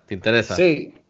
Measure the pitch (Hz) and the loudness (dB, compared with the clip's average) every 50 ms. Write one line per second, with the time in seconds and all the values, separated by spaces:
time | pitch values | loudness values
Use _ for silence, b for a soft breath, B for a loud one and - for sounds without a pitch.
0 | _ _ 104 92 92 110 113 117 110 - 98 90 180 175 156 139 - - - - | _ _ -12 -6 -2 0 0 0 0 0 0 2 2 2 2 0 -4 -10 -16 -20
1 | _ _ | _ _